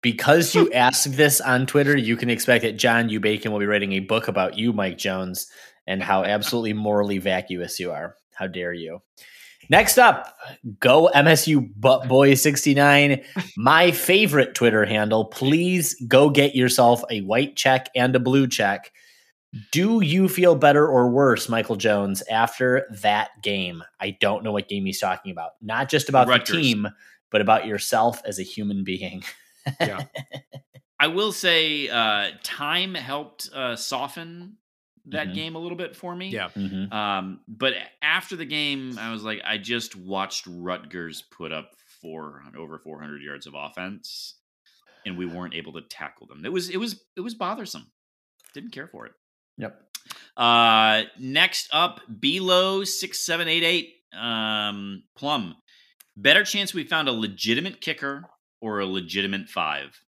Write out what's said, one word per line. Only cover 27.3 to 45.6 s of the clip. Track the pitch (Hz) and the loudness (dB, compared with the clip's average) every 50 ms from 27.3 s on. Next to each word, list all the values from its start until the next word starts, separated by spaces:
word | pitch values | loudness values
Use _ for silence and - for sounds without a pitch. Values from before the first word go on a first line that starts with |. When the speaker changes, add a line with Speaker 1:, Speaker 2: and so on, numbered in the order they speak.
Speaker 1:
but | - 107 | 0 0
about | 104 98 113 110 - 110 | 4 4 2 2 2 -2
yourself | 107 101 - - - 113 110 120 117 - - | -6 -6 -4 -2 0 2 2 0 0 -4 -10
as | 107 101 92 | -10 -8 -8
a | 92 | -10
human | 92 - - 104 101 101 98 95 | -10 -8 -8 -6 -6 -4 -6 -6
being. | 95 92 92 98 90 90 95 95 - | -6 -6 -8 -8 -10 -12 -12 -14 -16
<laughs> | - _ _ _ _ _ _ 139 135 _ | -18 _ _ _ _ _ _ -10 -4 _
Speaker 3:
Yeah. | 170 202 202 170 143 - _ - 135 _ - 139 _ _ - 139 _ _ _ - _ _ _ _ | -4 -4 -4 -8 -12 -12 _ -18 -18 _ -18 -20 _ _ -20 -20 _ _ _ -20 _ _ _ _
Speaker 2:
I | 143 151 | 0 0
will | 165 185 208 214 | 2 0 -2 -2
say, | 190 - - 180 165 165 160 156 151 147 143 120 | -4 -2 0 2 2 2 2 0 -2 -4 -6 -4
uh, | - 120 113 110 107 104 101 92 - - | -2 0 0 0 0 0 -2 -4 -6 -10
time | _ - - - 147 147 160 175 185 190 185 | _ -14 -12 -8 -6 -4 -4 -4 -4 -6 -8
helped, | 160 131 123 139 147 151 147 _ _ - - - | -12 -10 -8 -10 -10 -10 -12 _ _ -16 -14 -10
uh, | 139 131 123 117 | -8 -6 -6 -6
soften | 113 - - 139 127 131 139 - 175 165 165 170 175 175 190 214 _ _ _ _ _ _ _ _ _ _ - | -8 -8 -8 -6 -6 -8 -8 -10 -14 -16 -16 -16 -18 -18 -20 -20 _ _ _ _ _ _ _ _ _ _ -10
that | 135 156 151 - | -10 -8 -8 -6
Speaker 1:
Mm-hmm. | 180 | -8
Speaker 2:
game | - 156 165 165 | -8 -10 -10 -10
a | 160 | -12
little | 170 175 175 170 | -12 -12 -10 -10
bit | 180 160 - | -12 -12 -12
for | - - 180 175 | -14 -16 -14 -12
me. | 175 185 190 | -12 -12 -10
Speaker 3:
Yeah. | 190 110 95 90 - | -10 -10 -10 -10 -8
Speaker 1:
Mm-hmm. | 101 98 95 95 95 95 98 | -8 -8 -8 -6 -8 -10 -8
Speaker 2:
Um, | 104 107 104 104 101 98 95 95 92 - _ - | -6 -6 -4 -4 -4 -4 -6 -8 -14 -16 _ -20
but | 110 110 131 131 120 92 - - _ _ | -12 -6 -4 -4 -4 -6 -12 -14 _ _
after | - 151 160 185 185 - 196 | -4 -2 -2 -2 -4 -8 -12
the | 170 160 | -12 -12
game, | 131 147 151 147 143 143 135 131 131 123 117 | -8 -6 -6 -4 -4 -6 -6 -8 -10 -10 -10
I | 110 113 | -10 -10
was | 113 107 104 | -10 -10 -8
like, | 110 107 101 - | -10 -10 -10 -8
"I | - 110 107 | -8 -8 -8
just | 98 110 120 117 113 - - | -6 -6 -6 -6 -6 -10 -16
watched | 95 90 92 98 95 95 95 - - - 90 | -18 -12 -8 -6 -6 -6 -6 -8 -12 -12 -12
Rutgers | 87 87 87 90 90 87 - 76 80 90 85 82 78 - | -16 -12 -8 -8 -8 -8 -10 -14 -14 -12 -12 -12 -14 -16
put | - _ _ _ 85 78 | -20 _ _ _ -14 -12
up | 78 78 71 _ _ _ _ _ _ _ | -10 -12 -12 _ _ _ _ _ _ _
four, | _ 82 80 80 78 73 71 69 69 71 - 69 | _ -18 -16 -14 -16 -16 -18 -20 -20 -20 -20 -18
over | 82 76 80 78 | -18 -18 -18 -20
four | _ 76 78 73 | _ -20 -20 -18
hundred | 76 76 73 73 | -16 -16 -16 -16
yards | 71 73 71 71 - 76 | -16 -16 -16 -16 -18 -18
of | 73 | -16
offense, | 71 73 76 _ - 92 92 104 - _ - - - - - - _ _ _ _ _ _ _ _ _ _ _ _ _ _ | -14 -14 -14 _ -14 -14 -14 -14 -16 _ -18 -16 -16 -16 -18 -20 _ _ _ _ _ _ _ _ _ _ _ _ _ _
and | 104 92 87 | -14 -10 -10
we | 90 87 | -10 -10
weren't | 82 90 90 85 80 | -10 -12 -12 -12 -12
able | 82 | -14